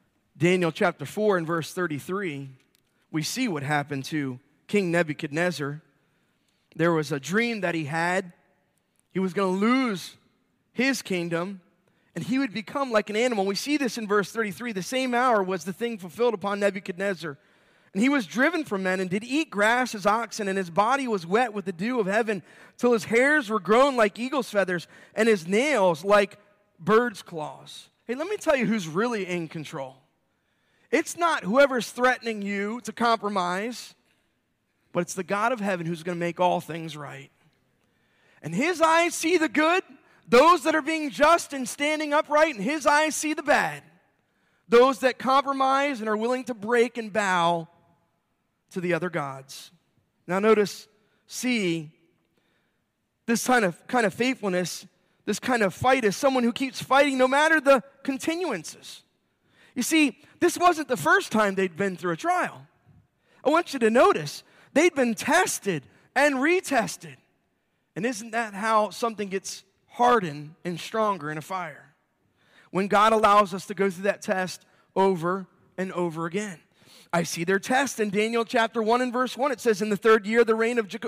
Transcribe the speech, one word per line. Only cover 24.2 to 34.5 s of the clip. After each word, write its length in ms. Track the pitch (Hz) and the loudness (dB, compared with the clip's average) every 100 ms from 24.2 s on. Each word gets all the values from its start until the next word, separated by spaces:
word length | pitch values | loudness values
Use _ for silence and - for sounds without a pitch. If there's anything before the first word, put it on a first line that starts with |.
| 247 285 208 | -4 -4 -2
feathers, 360 | 208 185 175 - - - - | -2 0 -2 -6 -20 -8 0
and 120 | 226 | 2
his 200 | 202 160 | 2 0
nails 560 | 208 294 247 190 151 | 0 2 4 2 2
like 340 | 196 208 202 - _ _ _ _ | 4 4 4 -4 _ _ _ _
bird's 460 | 165 220 240 190 | 2 4 4 -4
claws." 640 | - 165 143 139 143 - - _ - | -12 -12 -12 -14 -20 -20 -20 _ -10
Hey, 80 | |
let 140 | 254 349 | -8 -6
me 100 | 427 | -2
tell 180 | 320 277 | 0 2
you 120 | 202 | 2
who's 200 | 220 160 | -2 -2
really 380 | 160 240 220 180 | -2 -2 -2 -4
in 220 | 175 160 | -6 -6
control. 560 | 165 143 156 131 131 _ _ _ _ _ _ _ _ _ | -10 -12 -12 -12 -16 _ _ _ _ _ _ _ _ _
It's 260 | 277 - 320 | -2 -2 -2
not 260 | 339 277 | 0 0
whoever's 460 | 180 254 277 254 - | 0 4 4 2 -4
threatening 520 | - 247 240 226 214 | 0 0 0 -4 -6
you 400 | 202 202 202 233 | -4 -4 -4 -6
to 120 | 220 | -10
compromise, 1000 | - 233 226 208 202 175 180 226 226 - _ _ _ _ _ _ | -2 0 0 -2 -2 -2 -4 -6 -10 -16 _ _ _ _ _ _